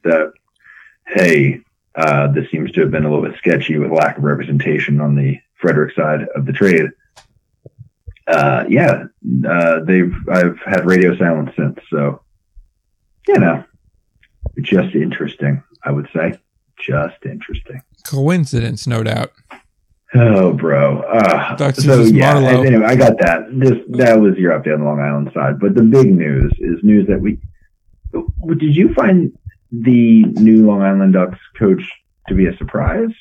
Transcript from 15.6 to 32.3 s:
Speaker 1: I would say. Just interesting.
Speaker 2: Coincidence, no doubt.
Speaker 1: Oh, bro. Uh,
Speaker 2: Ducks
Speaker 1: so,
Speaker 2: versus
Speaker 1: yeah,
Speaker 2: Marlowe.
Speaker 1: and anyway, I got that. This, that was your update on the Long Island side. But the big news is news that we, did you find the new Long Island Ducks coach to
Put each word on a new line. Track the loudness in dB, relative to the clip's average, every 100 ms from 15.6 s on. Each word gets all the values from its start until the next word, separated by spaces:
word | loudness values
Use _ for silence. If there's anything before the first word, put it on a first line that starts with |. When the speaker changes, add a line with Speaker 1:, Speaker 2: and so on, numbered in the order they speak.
| _ _
Speaker 1:
I | -8
would | -8 -6
say. | -6 -6 -8 _ _ _ -16
Just | -8 -6 -6 -12 -14
interesting. | -14 -12 -14 -14 -20 _ _ -10
Speaker 2:
Coincidence, | -4 -2 -2 -2 -4 -6 -8 -6
no | -4
doubt. | -4 -6 -8 _ _ -20 _ _ _ _ _
Speaker 1:
Oh, | 2 4 4 2
bro. | 0 -2 0 0 -2
Uh, | -2 0 2 0 -4 -4
Speaker 2:
Ducks | -2 0
Speaker 1:
so, | 2 4
Speaker 2:
versus | 6
Speaker 1:
yeah, | 4 4
Speaker 2:
Marlowe. | 2 4 2
Speaker 1:
and | 4
anyway, | 2 4
I | 4
got | 4 2
that. | 0 0 -4
This, | 0 2 0 -4 0
that | 4 4
was | 4 2
your | 0 0
update | -2
on | -4
the | -2
Long | -4
Island | -4 -4 -6
side. | -4 -4 -2
But | 0 4
the |
big | 4 6 4
news | 4 2 0 0 0
is | -4 0
news | 4 4 2
that | -2
we, | -2 -6 -12 _ _ _ _ _ -12 -10 -8 -8 -4 -2
did | 0 2
you | 2
find | 2 2 2 0 -6 -20 _ -14
the | -4 2 4 6 6
new | 6 4 4 6 4
Long | 2
Island | 0 2 2
Ducks | 2 0 -6 _ -2
coach | 2 2 -2 -18 _ _
to | -6